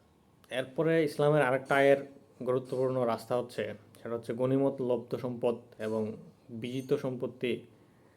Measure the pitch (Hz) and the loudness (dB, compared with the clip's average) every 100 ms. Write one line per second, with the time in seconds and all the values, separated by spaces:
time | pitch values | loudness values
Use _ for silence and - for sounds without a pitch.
0 | _ _ _ _ _ 127 131 - 160 165 | _ _ _ _ _ -8 -6 -2 2 2
1 | 151 - 147 151 127 131 - 139 139 139 | 2 2 4 6 4 2 2 4 6 6
2 | - - - - 123 131 131 127 131 131 | 2 -16 -20 -8 -2 -2 -2 -2 0 0
3 | 120 113 - 123 123 - 104 104 - - | 0 -2 -2 -4 -2 -6 -6 -8 -16 -16
4 | 113 117 117 117 127 135 139 139 123 120 | -8 -8 -6 -2 2 2 2 0 -2 -2
5 | 117 120 123 120 123 117 - - 110 110 | -2 -6 -6 -2 -2 -2 -8 -8 -4 -2
6 | 107 110 - - - 117 120 131 127 139 | -4 -6 -16 -20 -16 -10 -6 -6 -2 -2
7 | 135 127 123 - 123 110 - - _ _ | -2 -6 -8 -4 -4 -4 -8 -20 _ _
8 | _ | _